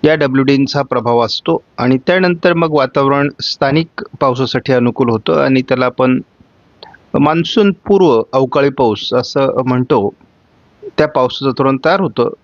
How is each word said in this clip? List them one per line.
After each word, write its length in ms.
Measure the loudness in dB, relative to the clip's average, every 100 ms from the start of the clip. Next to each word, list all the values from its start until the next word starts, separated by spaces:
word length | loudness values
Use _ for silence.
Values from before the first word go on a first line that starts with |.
या 100 | 2
डब्ल्यूडींचा 680 | 2 0 0 2 2 0 -2
प्रभाव 380 | -2 -2 0 0
असतो 420 | 0 -4 -4 -4 _ -4
आणि 200 | 0 0 0
त्यानंतर 460 | 0 0 0 0
मग 160 | 2 0
वातावरण 580 | 0 0 0 0 2 0 -4
स्थानिक 640 | -10 -2 0 0 -2 -8 -16 -2
पावसासाठी 520 | -2 0 -2 -4 0
अनुकूल 360 | 2 0 0 0
होतं 360 | 0 0 0
आणि 180 | 2 0
त्याला 240 | 0 -2 -2
आपण 340 | 0 0 0 -4 _ _ _ _ _ -20 -20 _ 0
मान्सून 520 | 0 0 -2 2 2
पूर्व 500 | 0 0 4 4 2 0
अवकाळी 380 | -2 0 0 -2
पाऊस 420 | 0 0 0 -4
असं 500 | -4 -2 -2 -2 -2 -2
म्हणतो, 480 | -2 0 0 -2 -6 _ _ _ _ _ _ -14 -2
त्या 100 | -2
पावसाचं 420 | 0 -2 -2 -4
धोरण 260 | 0 0 0
तयार 160 | 0 0
होतं. 300 | -2 -2 -4 -4